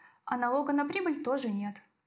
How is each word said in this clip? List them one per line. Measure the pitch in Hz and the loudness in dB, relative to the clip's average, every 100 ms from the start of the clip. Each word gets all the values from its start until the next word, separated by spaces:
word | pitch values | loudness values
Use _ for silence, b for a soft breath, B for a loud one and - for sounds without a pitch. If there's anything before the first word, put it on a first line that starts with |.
| B B - | B B -6
А | 247 | -2
налога | 240 269 285 | 2 2 2
на | 285 285 | 2 2
прибыль | 381 359 285 | 0 0 0
тоже | - 269 247 | 0 0 0
нет. | 202 208 202 - _ | -2 -4 -8 -16 _